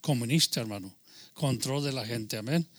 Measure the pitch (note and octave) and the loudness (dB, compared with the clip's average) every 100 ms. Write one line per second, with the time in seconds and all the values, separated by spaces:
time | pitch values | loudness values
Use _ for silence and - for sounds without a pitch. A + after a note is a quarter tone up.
0 | - B2+ A#2 D#3+ - C#3 A2 G2+ F#2+ - | 0 2 4 4 4 0 -4 -6 -10 -14
1 | _ - - - C#3+ B2 B2+ C#3 C#3+ C3+ | _ -20 -20 -4 0 0 0 -2 -2 -4
2 | A2 A2+ G#2+ A2 G#2+ E3 D#3+ | -4 -4 -4 -6 0 0 0